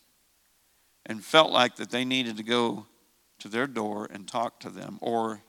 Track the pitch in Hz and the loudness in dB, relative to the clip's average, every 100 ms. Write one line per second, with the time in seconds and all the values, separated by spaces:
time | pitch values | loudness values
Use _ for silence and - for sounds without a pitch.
0 | _ _ _ _ _ _ _ _ _ _ | _ _ _ _ _ _ _ _ _ _
1 | - 110 - 160 156 - 123 - 110 123 | -12 -12 6 6 8 6 4 2 -6 -4
2 | 127 131 117 110 107 120 117 104 107 _ | 0 0 -2 -6 0 2 2 -2 -10 _
3 | _ _ _ _ 104 113 139 117 107 104 | _ _ _ _ -6 -4 -4 -4 -6 -6
4 | 107 98 92 120 117 - 101 92 98 101 | -8 -12 -8 -6 -6 -6 -14 -12 -12 -8
5 | - 117 113 107 | -4 -2 -2 -6